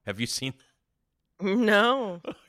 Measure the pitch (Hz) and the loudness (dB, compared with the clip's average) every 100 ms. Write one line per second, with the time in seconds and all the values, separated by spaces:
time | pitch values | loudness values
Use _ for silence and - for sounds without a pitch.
0 | - 98 120 - 131 - _ _ _ _ | -10 -6 -4 -4 -8 -10 _ _ _ _
1 | _ _ _ - 190 214 214 208 233 269 | _ _ _ -8 -2 2 4 4 4 2
2 | 214 175 - - | -4 -8 -12 -16